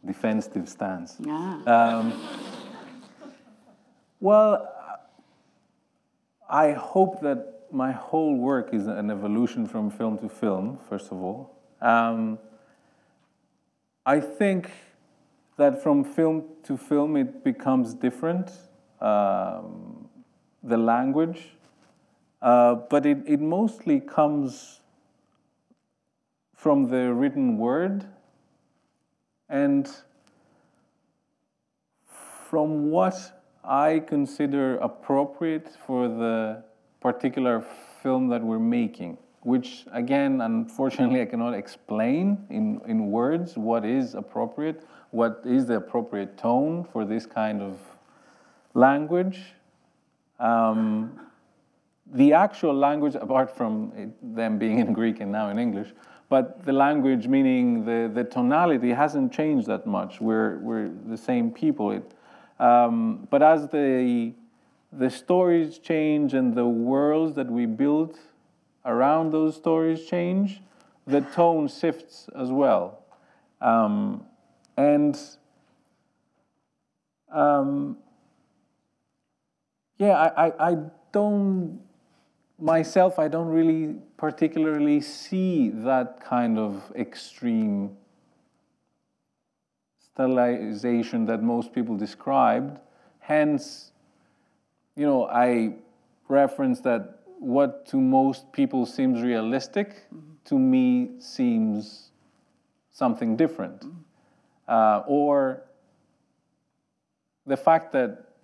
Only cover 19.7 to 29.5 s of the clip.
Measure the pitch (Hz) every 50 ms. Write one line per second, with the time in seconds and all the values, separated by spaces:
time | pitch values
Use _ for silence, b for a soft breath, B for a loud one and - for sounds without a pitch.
19.7 | 90 90 90 90 - - - - _ - - _ _ _ _ _ _ _ - 120
20.7 | 117 113 113 117 117 120 127 135 135 151 160 165 175 - - - - _ _ _
21.7 | _ _ _ _ _ _ _ _ _ _ _ _ _ _ - 123 123 123 120 120
22.7 | 120 117 117 - 147 147 139 147 147 139 139 - 147 143 151 156 170 190 226 220
23.7 | 220 - - 170 147 135 135 - - - 151 147 151 147 139 131 - - - -
24.7 | - _ _ _ _ _ _ _ _ _ _ _ _ _ _ _ _ _ _ _
25.7 | _ _ _ _ _ _ _ _ _ _ _ _ _ _ _ _ _ _ - 156
26.7 | 147 139 135 120 127 127 127 123 120 120 135 143 139 139 135 123 113 107 113 120
27.7 | 131 156 175 190 202 202 196 - - _ _ _ _ _ _ _ _ _ _ _
28.7 | _ _ _ _ _ _ _ _ _ _ _ _ _ _ _ _